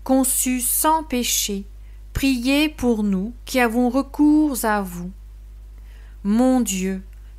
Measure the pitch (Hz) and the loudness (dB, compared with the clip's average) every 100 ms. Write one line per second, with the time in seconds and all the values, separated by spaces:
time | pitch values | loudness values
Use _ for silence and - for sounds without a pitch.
0 | - 269 262 - 254 254 240 - 311 320 | 0 2 2 0 0 0 0 0 2 2
1 | 311 247 233 - - 196 - - - - | 0 -2 0 -2 -2 -4 -8 -16 -18 -18
2 | - - 269 254 247 285 311 - 247 214 | -10 0 0 2 2 2 2 0 0 2
3 | 208 190 214 - - 254 240 233 247 262 | 2 0 -2 -8 -4 2 2 2 2 2
4 | 269 - 294 302 302 240 226 208 185 175 | -2 4 6 6 4 0 0 0 -2 -6
5 | 180 - - - - - - - - - | -10 -12 -18 -18 -18 -18 -18 -18 -18 -18
6 | - - 196 220 262 254 202 190 190 190 | -18 -6 0 4 6 4 2 -2 -2 -4
7 | - - - | -10 -18 -18